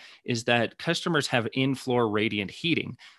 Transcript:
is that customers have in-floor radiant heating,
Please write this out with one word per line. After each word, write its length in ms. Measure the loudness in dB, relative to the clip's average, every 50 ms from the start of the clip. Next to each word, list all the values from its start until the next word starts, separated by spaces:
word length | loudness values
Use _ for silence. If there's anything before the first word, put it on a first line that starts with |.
| -12 -20 -20 -10 _
is 200 | -4 -4 -2 0
that 340 | 2 2 2 2 0 -4 -4
customers 480 | -4 -2 -2 -2 -2 0 0 0 2
have 200 | 2 2 2 2 0 0
in-floor 560 | 0 0 0 0 -2 -2 0 2 2 2 2
radiant 400 | 2 2 0 0 0 -2 -4 -4
heating, 480 | -6 -4 -2 0 0 0 -2 -4 -10 -12 -18 -20 -20